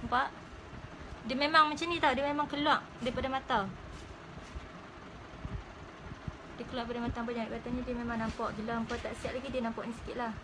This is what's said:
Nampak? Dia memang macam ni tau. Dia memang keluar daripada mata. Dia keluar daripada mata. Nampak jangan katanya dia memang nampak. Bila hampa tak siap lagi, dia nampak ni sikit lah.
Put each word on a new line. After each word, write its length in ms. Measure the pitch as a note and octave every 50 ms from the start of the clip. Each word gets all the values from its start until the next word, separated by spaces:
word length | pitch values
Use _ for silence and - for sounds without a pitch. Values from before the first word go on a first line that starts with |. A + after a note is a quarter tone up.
| -
Nampak? 240 | A#3 A#3 B3 C4+ - - - - - - - - - - - - - - - - - - - -
Dia 120 | A3+ C4
memang 360 | B3+ C#4+ D4 D#4+ D#4+ D#4 D4+ D4+
macam 140 | - E4 E4+
ni 80 | E4+
tau. 160 | E4+ E4 D4 B3+
Dia 120 | A#3+ C#4 C#4+
memang 160 | C#4+ D4 D4 C#4+
keluar 360 | - C#4+ D4 D4+ C#4 - - - - -
daripada 280 | - B3 A#3+ B3 B3 C4 C4
mata. 260 | C4+ C4+ - C4 A3 G3 F#3+ F3+ - - - - - - - - - - - - - - - - - - - - - - - - - - - - - - - - - - - - - - - - - - - - - - - - - - - - - - - - -
Dia 40 | A#3 -
keluar 160 | - B3+ A#3
daripada 240 | A3+ A#3+ A#3+ A#3+ A#3
mata. 80 | - B3
Nampak 140 | A#3 A3+ A#3+
jangan 160 | A#3 A3+ A3 A3+
katanya 240 | A#3 - A#3+ B3 B3 B3
dia 100 | B3 B3
memang 200 | A#3+ A#3+ A#3 A#3 A3+
nampak. 300 | A3+ A3 A3 - A#3 G#3+ G#3+
Bila 140 | G#3 G#3+ A3 A#3
hampa 180 | A#3 A3+ A3+ A#3+ A#3
tak 160 | - A3 A#3 -
siap 140 | - B3 A3
lagi, 120 | B3+ B3+ C#4
dia 160 | B3 B3+ A#3
nampak 240 | A3+ A3+ - - -
ni 60 | A#3 - -
sikit 120 | - - -
lah. 120 | B3 A3+ G#3+ E3